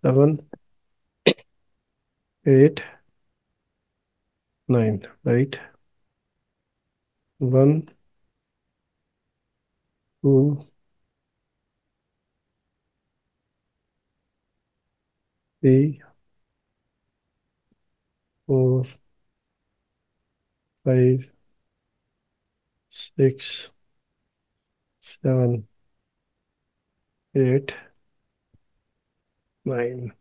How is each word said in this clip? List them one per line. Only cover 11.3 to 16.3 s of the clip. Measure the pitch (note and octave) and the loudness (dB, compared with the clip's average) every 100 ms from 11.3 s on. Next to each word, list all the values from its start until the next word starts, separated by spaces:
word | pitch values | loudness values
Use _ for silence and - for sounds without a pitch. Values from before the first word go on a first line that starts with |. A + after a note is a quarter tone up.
| _ _ _ _ _ _ _ _ _ _ _ _ _ _ _ _ _ _ _ _ _ _ _ _ _ _ _ _ _ _ _ _ _ _ _ _ _ _ _ _ _ _ _ | _ _ _ _ _ _ _ _ _ _ _ _ _ _ _ _ _ _ _ _ _ _ _ _ _ _ _ _ _ _ _ _ _ _ _ _ _ _ _ _ _ _ _
three, | C3+ C3 D3+ C#3 - _ _ | 2 2 0 -6 -20 _ _